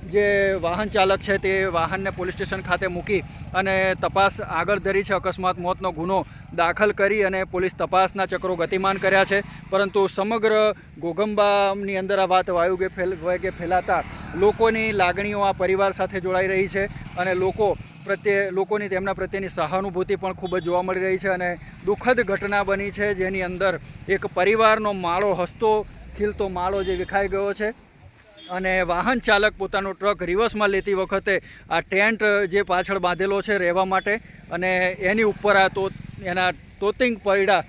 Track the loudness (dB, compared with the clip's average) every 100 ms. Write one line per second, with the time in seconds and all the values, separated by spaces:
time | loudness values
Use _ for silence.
0 | -2 0 2 2 2 0 -2 -2 -2 2
1 | 2 2 0 0 0 0 0 0 -2 -2
2 | -6 -6 -8 -6 -6 -6 -2 -2 -2 -4
3 | -2 -2 -2 -14 -4 -2 0 2 2 0
4 | 0 2 2 2 -6 -4 0 0 0 0
5 | 0 -2 -2 -2 -2 -2 -4 -2 -4 -4
6 | -2 -2 -2 -12 -12 -2 0 2 0 2
7 | 2 2 0 0 -4 -2 -2 -2 0 2
8 | 2 0 -4 -2 -2 -2 -2 0 0 0
9 | 2 4 4 0 -2 -14 -4 0 2 2
10 | 0 0 -2 0 2 4 2 0 -12 -8
11 | -6 -2 0 2 4 4 2 0 -4 -4
12 | 0 0 4 2 2 2 2 2 -2 -2
13 | -4 -2 -2 -2 -4 -6 0 0 2 -2
14 | -2 -10 -10 2 2 4 2 2 0 2
15 | 2 2 -2 0 0 0 0 2 2 0
16 | -4 -2 -2 0 2 0 0 -2 -4 -6
17 | -12 -4 -2 0 0 2 0 0 -6 -18
18 | -6 -2 2 2 2 -2 -2 -2 -2 -4
19 | -2 -4 -4 -6 -6 -4 -2 -2 -2 -4
20 | -2 -2 -2 -6 -4 -4 0 0 0 -2
21 | 0 -2 0 -2 -2 -6 -12 -10 -4 -2
22 | 2 2 2 -2 0 0 0 0 -2 -2
23 | -2 0 -2 -2 -4 -2 0 -2 -8 -16
24 | -2 -2 -2 2 2 6 6 4 2 -2
25 | -2 0 0 0 -2 0 2 2 -2 -14
26 | -18 -4 -4 -2 -4 -2 -2 -2 -2 -4
27 | -2 0 0 -2 -2 -2 -4 -6 -20 _
28 | -20 _ -20 -20 -10 -4 0 0 0 0
29 | 0 0 2 4 4 0 -4 -4 -4 -2
30 | -2 -2 -2 0 0 2 0 0 0 -2
31 | 0 -2 0 -2 -2 -20 -2 -2 0 2
32 | 2 2 2 2 2 0 2 0 0 0
33 | 0 0 0 0 0 0 2 2 2 0
34 | 0 -4 -6 -20 -10 -4 0 2 0 0
35 | 0 2 2 2 4 6 4 2 -4 -6
36 | -16 -12 -6 0 0 -2 -12 -4 -2 2
37 | 0 0 2 2 4 4